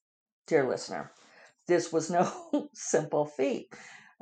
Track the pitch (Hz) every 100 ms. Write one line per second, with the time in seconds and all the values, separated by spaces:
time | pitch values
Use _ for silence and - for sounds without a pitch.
0 | _ _ _ _ - 160 127 85 - 87
1 | 71 _ - - - _ - 175 - 160
2 | 151 175 175 - - 294 - - - 160
3 | 151 151 147 - 277 240 - - - -
4 | - -